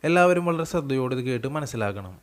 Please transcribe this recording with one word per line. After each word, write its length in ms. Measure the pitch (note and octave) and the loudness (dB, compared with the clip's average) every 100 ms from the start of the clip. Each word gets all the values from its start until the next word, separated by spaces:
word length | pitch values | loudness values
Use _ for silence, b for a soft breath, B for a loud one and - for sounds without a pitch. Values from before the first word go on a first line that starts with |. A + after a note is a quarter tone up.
എല്ലാവരും 400 | D#3 F3 F3+ F3 | 2 4 6 4
വളരെ 200 | F3 E3 | 2 -2
ശ്രദ്ധയോടെ 520 | D#3+ F3+ C#3+ C3 B2+ B2+ | -2 -2 0 0 0 -2
ഇത് 80 | |
കേട്ട് 220 | B2+ B2 B2+ | -2 -2 -2
മനസ്സിലാക്കണം. 720 | D3+ C#3 A#2+ G#2 G2+ F#2 F2+ | -4 -6 -4 -4 -4 -10 -16